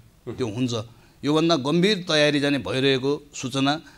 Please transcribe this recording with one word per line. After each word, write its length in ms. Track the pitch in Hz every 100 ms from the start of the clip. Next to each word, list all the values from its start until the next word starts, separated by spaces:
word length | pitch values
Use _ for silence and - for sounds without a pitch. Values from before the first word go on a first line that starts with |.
| - _ -
त्यो 140 | 104 123
हुन्छ। 260 | 101 127 117 113 - - - 131
योभन्दा 300 | 156 165 165
गम्भीर 500 | 131 165 185 214 175
तयारी 300 | 156 147 143
जाने 180 | 143 143
भइरहेको 640 | 104 123 135 135 131 147 -
सूचना 480 | - 131 135 139 151 -